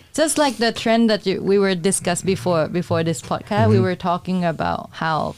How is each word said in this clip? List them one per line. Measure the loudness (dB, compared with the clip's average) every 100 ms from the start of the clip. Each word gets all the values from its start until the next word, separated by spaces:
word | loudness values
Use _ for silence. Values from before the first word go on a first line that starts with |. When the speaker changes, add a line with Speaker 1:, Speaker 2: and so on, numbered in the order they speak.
| -10
Speaker 1:
Just | -2 0 2
like | 0 2
the | -2
trend | 0 0 4 4
that | 2 0
you, | -2
we | 2 2
were | 2
discussed | 0 0 0 -2 -2 0
before, | -2 0 0 0
before | -2 -2 0
this | 0 -2
podcast, | -4 -6 -2 2 4
we | 4
Speaker 2:
Mm-hmm. |
Speaker 1:
were | 2 0
talking | -2 -2 -2 -2 0
about | -2 -2 -4 -6
how | -6 -2 -2 -2